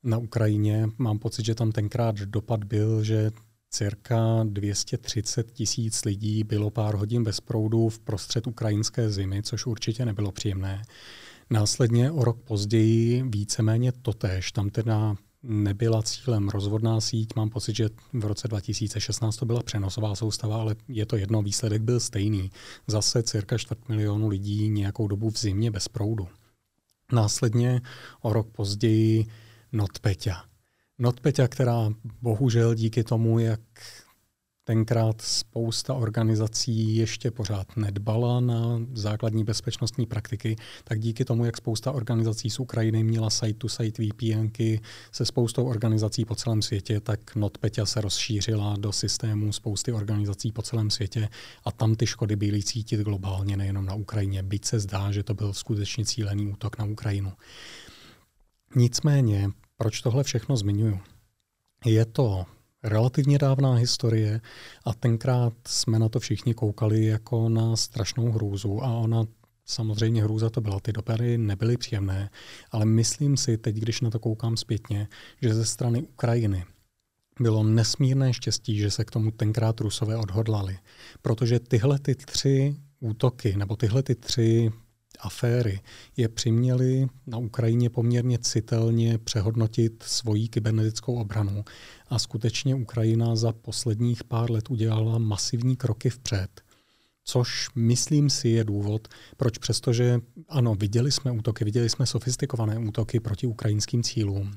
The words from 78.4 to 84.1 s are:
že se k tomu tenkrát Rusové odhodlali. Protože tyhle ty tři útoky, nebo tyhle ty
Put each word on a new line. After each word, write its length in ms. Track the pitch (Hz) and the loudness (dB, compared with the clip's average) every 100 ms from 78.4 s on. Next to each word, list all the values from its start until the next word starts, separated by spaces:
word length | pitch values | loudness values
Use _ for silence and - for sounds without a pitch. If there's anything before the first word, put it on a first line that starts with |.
| - 107 - 104 | -2 -4 -2 0
že 120 | 104 | 0
se 140 | - | -2
k 60 | 107 | -2
tomu 200 | 117 110 | 0 -2
tenkrát 500 | 110 107 110 110 110 | 0 0 2 2 0
Rusové 360 | 107 - 107 113 | -2 -2 -2 -2
odhodlali. 640 | 107 95 117 107 95 95 _ - - - | -2 -2 0 0 -2 -6 _ -20 -20 -8
Protože 380 | - 113 120 120 | -2 0 2 2
tyhle 380 | 117 120 131 139 | 2 2 4 2
ty 160 | 143 | 0
tři 640 | 127 - - 135 135 139 143 - _ | -2 -2 -2 2 4 2 -2 -10 _
útoky, 560 | 117 107 131 - 113 98 | -6 2 0 2 0 0
nebo 200 | 101 104 | -2 0
tyhle 260 | 110 123 | 2 2
ty 120 | 131 | 2